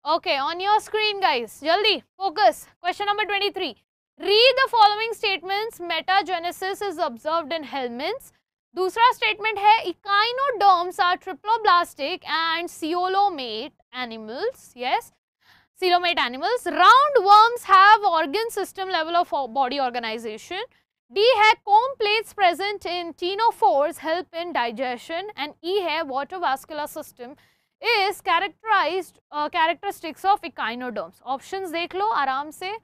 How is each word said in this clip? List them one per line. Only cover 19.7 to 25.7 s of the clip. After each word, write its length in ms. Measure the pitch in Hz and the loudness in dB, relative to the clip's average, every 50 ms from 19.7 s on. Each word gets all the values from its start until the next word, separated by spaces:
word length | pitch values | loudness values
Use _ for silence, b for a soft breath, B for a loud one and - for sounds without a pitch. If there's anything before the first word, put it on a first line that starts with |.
| 269 285 | 0 -2
organization। 840 | 262 247 240 247 233 220 220 233 226 233 214 220 - - 349 381 466 _ _ _ _ _ _ _ _ _ | -2 -2 -4 -6 -6 -6 -8 -6 -8 -10 -12 -12 -12 -10 -10 -10 -10 _ _ _ _ _ _ _ _ _
डी 140 | 240 392 427 480 523 | -2 2 4 4 4
है 160 | 415 427 427 440 _ _ 415 | 6 4 4 4 _ _ 4
comb 260 | 403 440 480 539 554 _ | 4 4 4 2 -4 _
plates 340 | 440 415 427 453 415 - - - | -2 0 0 -2 -4 -6 -2 2
present 460 | 392 339 349 285 392 403 415 381 - | 2 2 2 0 -4 -6 -6 -6 -6
in 260 | 359 349 359 349 339 302 | -6 -6 -6 -6 -10 -10
ctenophores 880 | _ 359 349 392 403 453 466 453 - 440 403 320 277 285 320 320 - 269 | _ -6 -6 -2 0 0 0 0 2 2 2 4 4 0 0 -4 -6 -4
help 320 | 320 320 359 - _ - 330 | -4 -4 -4 -6 _ -10 -10
in 100 | 349 349 | -10 -4
digestion। 760 | 294 269 240 240 226 214 262 254 247 240 - - 330 339 381 427 415 | -4 -2 -2 -2 -4 -6 -6 -6 -6 -8 -10 -10 -8 -8 -8 -10 -10
And 180 | - 277 302 294 _ - | -10 -10 -10 -10 _ -6
ई 140 | 339 | -4